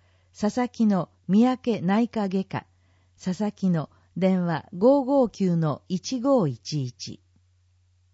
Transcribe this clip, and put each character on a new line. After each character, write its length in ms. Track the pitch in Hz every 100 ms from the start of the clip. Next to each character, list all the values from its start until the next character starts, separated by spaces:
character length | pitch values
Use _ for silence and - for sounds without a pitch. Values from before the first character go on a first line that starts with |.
| _ _ _ -
佐 200 | 214 247
々 120 | 247
木 180 | - 214
の 220 | 190 - _ -
三 160 | 202
宅 360 | 247 247 240 202
内 280 | 165 208 240
科 200 | 226 202
外 160 | 190
科、 220 | 190 - - _ _ _ _ _
佐 240 | 185 180
々 120 | 208
木 180 | - 190
の、 180 | 170 - _ _ 170
電 280 | 185 185
話 240 | 175 156 -
五 320 | 175 233 285
五 240 | 247 277 233
九 280 | - 190 170
の 260 | 156 131 -
一 320 | 180 - 262
五 280 | 262 262 151
一 360 | 117 - 151
一。 360 | 127 - - - _ _ _ _ _ _ _ _ _